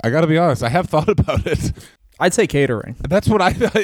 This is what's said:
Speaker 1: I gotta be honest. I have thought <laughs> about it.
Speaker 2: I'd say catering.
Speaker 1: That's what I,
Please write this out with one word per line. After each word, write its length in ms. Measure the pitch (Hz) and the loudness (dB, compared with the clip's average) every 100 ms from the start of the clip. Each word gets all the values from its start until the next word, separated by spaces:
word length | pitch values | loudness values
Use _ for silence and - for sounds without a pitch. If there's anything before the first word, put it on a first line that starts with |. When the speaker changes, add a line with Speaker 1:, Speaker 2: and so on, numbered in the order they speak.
| 113 | -2
Speaker 1:
I 40 | |
gotta 180 | 139 165 | 0 2
be 100 | 160 | 2
honest. 260 | 170 123 | 2 0
I 60 | 117 | 0
have 180 | 156 175 | -2 0
thought 200 | 151 151 | -2 0
<laughs> 100 | 202 | 0
about 260 | - - - | 0 0 -2
it. 280 | 156 - - - _ _ - | -2 -2 -6 -12 _ _ -2
Speaker 2:
I'd 140 | 151 | -2
say 120 | - 196 | 2 0
catering. 500 | 147 139 113 - 120 - | 2 0 -2 -6 -10 -2
Speaker 1:
That's 180 | 185 - | -2 2
what 140 | 214 | 2
I, 140 | 185 180 226 226 | 2 0 -2 0